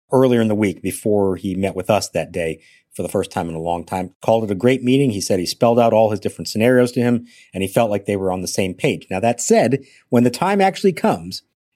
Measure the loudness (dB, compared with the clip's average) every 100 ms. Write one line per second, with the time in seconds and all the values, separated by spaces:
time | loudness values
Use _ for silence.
0 | _ 2 4 4 2 0 0 -2 -6 -6
1 | 0 0 0 -2 -4 -4 -4 -4 0 0
2 | 0 -4 -6 -4 -6 -6 _ _ _ -10
3 | -4 -4 -4 -4 -6 -4 -4 -6 -6 -6
4 | -8 -6 0 0 0 0 2 2 2 2
5 | 2 0 -2 -2 -2 0 2 4 4 4
6 | 2 0 -6 -8 -8 0 4 4 2 2
7 | 0 0 -4 -16 _ -6 -2 0 0 0
8 | -2 -2 -2 -4 -4 -4 -4 -2 -4 -4
9 | -6 -2 -2 -2 0 2 2 0 -6 _
10 | _ 2 2 2 0 2 2 2 0 0
11 | 0 -2 -6 -14 -18 _ _